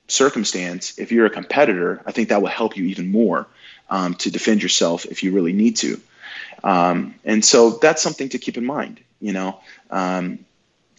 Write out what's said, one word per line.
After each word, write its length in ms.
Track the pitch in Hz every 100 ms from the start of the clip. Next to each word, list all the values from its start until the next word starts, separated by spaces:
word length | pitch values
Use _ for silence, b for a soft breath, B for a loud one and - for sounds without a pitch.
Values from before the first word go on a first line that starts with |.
| -
circumstance, 920 | - 135 127 104 98 90 87 - -
if 140 | 101
you're 140 | 117 110
a 40 |
competitor, 720 | - - 135 143 92 87 92 -
I 60 |
think 180 | 113 110
that 120 | 104
will 60 | 98
help 300 | - 113 -
you 80 | 92
even 260 | 92 90
more, 340 | 104 113 80 - B B B -
um, 240 | 95 90 90
to 160 | 101
defend 320 | - - 107
yourself 420 | 90 - 87 85 -
if 160 | -
you 100 | 95
really 200 | 98 85
need 240 | 95 113 113
to. 220 | 67 - - B B B B B
Um, 500 | - 92 87 87 - - -
and 180 | 110
so 280 | 107 131 117
that's 300 | - 156 165
something 280 | 170 156 135
to 100 | 127
keep 180 | - 120
in 80 | 123
mind, 360 | 143 - - _ _
you 140 | 104
know, 260 | 95 95 - B B _
um, 480 | 98 92 92 90 - - _ _ _ _